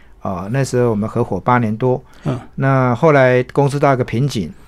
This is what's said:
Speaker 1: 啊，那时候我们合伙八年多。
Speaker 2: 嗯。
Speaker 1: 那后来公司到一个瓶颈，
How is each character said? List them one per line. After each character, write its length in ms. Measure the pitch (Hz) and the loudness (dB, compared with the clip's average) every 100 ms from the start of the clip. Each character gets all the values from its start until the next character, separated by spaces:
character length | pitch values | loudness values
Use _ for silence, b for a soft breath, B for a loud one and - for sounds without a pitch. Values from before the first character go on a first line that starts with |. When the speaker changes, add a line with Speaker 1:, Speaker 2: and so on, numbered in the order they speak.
| b b | b b
Speaker 1:
啊， 280 | 98 90 98 | -10 -8 -6
那 140 | 135 | -4
时 120 | 131 123 | -2 0
候 140 | 120 | 0
我 60 | 104 | 0
们 120 | 107 | -2
合 160 | 117 | -2
伙 160 | 120 95 | -2 -2
八 200 | - 123 | 0 0
年 180 | 113 110 | 0 -2
多。 260 | 127 131 - B | -2 -2 -6 B
Speaker 2:
嗯。 160 | 147 120 - - | -8 -8 -10 -4
Speaker 1:
那 400 | 135 135 127 117 | 0 2 0 2
后 160 | 165 | 4
来 320 | 143 127 127 127 | 4 4 2 0
公 160 | - 139 | 0 0
司 80 | 139 | 2
到 160 | 143 | 2
一 20 | 127 | 2
个 80 | |
瓶 240 | 120 113 143 | 0 -2 -2
颈， 240 | 117 78 - | -4 -6 -10